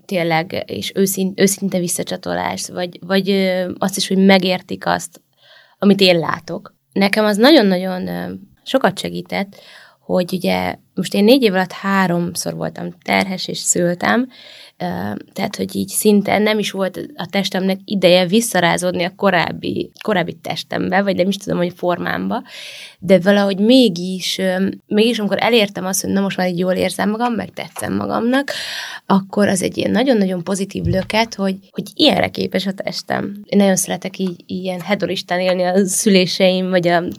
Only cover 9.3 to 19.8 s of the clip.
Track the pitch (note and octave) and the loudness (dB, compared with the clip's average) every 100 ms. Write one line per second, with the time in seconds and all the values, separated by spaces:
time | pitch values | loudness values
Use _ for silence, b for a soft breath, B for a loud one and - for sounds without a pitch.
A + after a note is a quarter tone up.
9.3 | F3+ G3 B B B B B - F3+ F3+ | -6 -6 B B B B B -4 -2 0
10.3 | F#3 F#3+ F#3 - - _ - F3+ - G#3+ | -2 -2 0 -2 -6 _ -8 -4 2 6
11.3 | C4+ A3+ F#3 F#3 - G3 G3 F#3 E3+ F3 | 6 4 2 -2 -4 -2 2 2 0 -2
12.3 | E3+ E3+ E3 E3 E3+ F3 - - G3 F#3+ | -6 -8 -6 -6 -8 -12 -10 -2 0 0
13.3 | F#3 - - - F3+ F3 F3+ G3+ A3 B3+ | -4 -8 -6 -4 0 0 0 0 0 -2
14.3 | B B B B - F3+ F3+ G#2 - - | B B B B -10 -8 -6 -6 -8 -12
15.3 | - G3+ - F#3+ G3 G3 - G#3+ G#3 G3 | -8 -6 -4 -6 -4 -6 0 4 4 4
16.3 | G3 G#3+ G#3+ G3+ F#3+ F#3 E3+ - C#3+ E3+ | 2 0 0 -2 -4 -6 -6 -12 -12 -6
17.3 | G3 F#3 F#3+ F#3+ F#3+ - G3+ F3 F3+ F3+ | -4 -2 -2 -2 -2 -4 2 6 6 6
18.3 | G#3+ A#3 F#3 E3+ E3+ F3+ F3+ F3 - G3 | 2 2 2 2 0 -2 -2 -4 -2 2
19.3 | F3+ - - - - | 2 0 -4 -6 -6